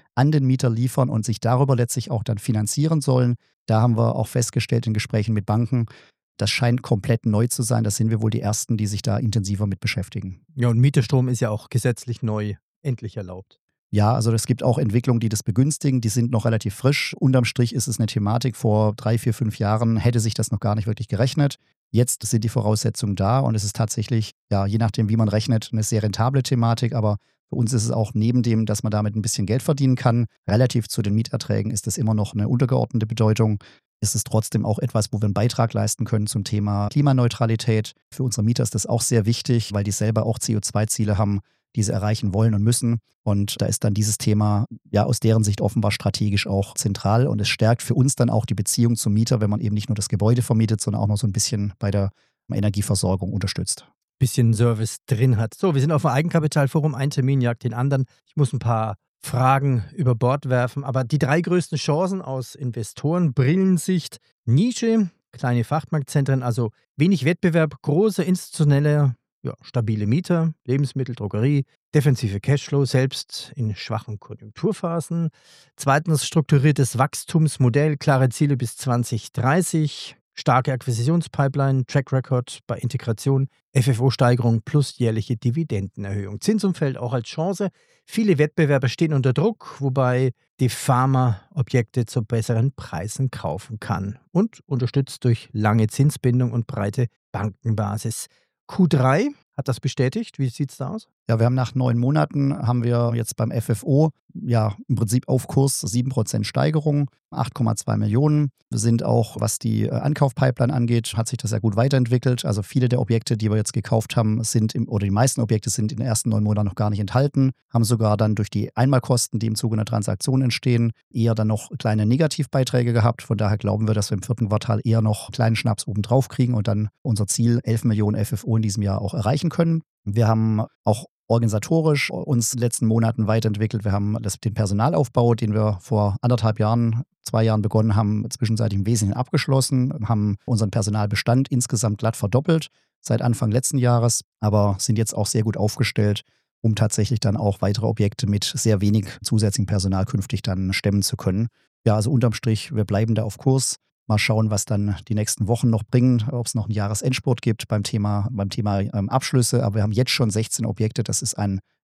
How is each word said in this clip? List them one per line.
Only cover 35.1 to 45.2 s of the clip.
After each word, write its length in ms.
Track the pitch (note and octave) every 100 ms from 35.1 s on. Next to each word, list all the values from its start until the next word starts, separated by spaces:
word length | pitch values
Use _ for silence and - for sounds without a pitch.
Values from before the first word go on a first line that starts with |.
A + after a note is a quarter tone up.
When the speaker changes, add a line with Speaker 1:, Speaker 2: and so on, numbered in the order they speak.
Speaker 1:
wo 80 | G2+
wir 60 | G#2+
einen 80 |
Beitrag 400 | G2+ A#2 - A2+
leisten 320 | G#2+ G#2+ - G#2+
können 220 | A2 G#2
zum 160 | G#2
Thema 460 | F#2+ G#2 G#2 G2+ G#2
Klimaneutralität. 1040 | D3 D3 C3 A#2+ - A2+ A2 - A2 G#2+ - _
Für 80 | -
unsere 220 | C3 A2+
Mieter 180 | G#2+ A#2+
ist 140 | A2+ G#2
das 100 | -
auch 160 | A2+
sehr 240 | - A#2 G#2
wichtig, 480 | A#2 - A#2 -
weil 100 | G2+
die 80 | G#2
selber 360 | G2 G#2+ A2 A#2
auch 100 | A2
C 180 | - G#2+
O 40 |
zwei 240 | - G#2 G#2+
Ziele 320 | - G#2+ G2+
haben, 220 | G#2 G2+ - _ _ -
die 80 |
sie 80 | G2+
erreichen 420 | G2 G#2 A2 G2+
wollen 200 | F#2+ A2+
und 100 | G#2
müssen. 360 | G#2+ B2 A#2+ A#2 - _
Und 380 | - G2+ G2+ -
da 40 | -
ist 180 | -
dann 100 | A2+
dieses 240 | G2+ G#2+ G#2+
Thema 500 | - G#2 G#2 G#2 A#2+ - _
ja 140 | G2+
aus 160 | -
deren 240 | A#2+